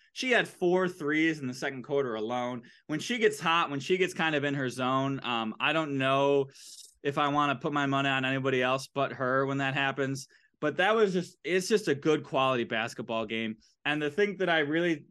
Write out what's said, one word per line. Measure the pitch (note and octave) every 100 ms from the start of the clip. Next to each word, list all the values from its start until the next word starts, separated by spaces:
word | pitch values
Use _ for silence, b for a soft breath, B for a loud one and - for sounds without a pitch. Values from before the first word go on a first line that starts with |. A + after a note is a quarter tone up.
| b
She | - B3+
had | A3+ -
four | - F3+ F#3 F#3
threes | F3+ D3 D3+ D#3+ D3+
in | C3
the |
second | B2 D3 C3+
quarter | A2+ C#3+ C3
alone. | A2 A2 B2 B2 B2 B B -
When | D3+
she | - A#3+
gets | G#3+ G#3+
hot, | F3+ E3+ D3
when | C#3+
she | C#3 F#3
gets | F3+
kind | F3+ D#3+
of | D3
in | C#3+
her | C#3+ B2+
zone, | A#2+ B2+ C3+ C3+ C3+
um, | A#2+ A#2 A2+ G#2+
I | C3+
don't | D#3+ D3+ C#3
know | C3 C#3 C#3 C#3+ C3+ B B B B _
if | C#3+ C#3+
I | D3
wanna | D3 D3
put | B2+ D#3+
my | D3 C#3
money | C#3 C#3
on | C3+
anybody | C3 C3+ C3 B2+
else | B2+ C3+ -
but | C#3 C3+
her | A#2+ B2+ C3+ C3+
when | C#3
that | C3+
happens. | C#3 C#3 C3+ C3+ C3+ - b b b
But | D3+ D3
that | F#3+ A3
was | G#3
just, | F3+ E3+ -
it's | C#3+ F#3 F#3
just | G#3+ F#3+
a |
good | C#3 D#3+ D3+
quality | C#3 C3 C3 B2+
basketball | A2 A2+ A#2 - A2+ A2+ A2
game. | A2+ A2+ A2 b b
And | C#3+ D3+
the | D3
thing | D3 G3+ F#3+
that | F3+
I | E3
really | C#3+ D#3+ F3 D3+ -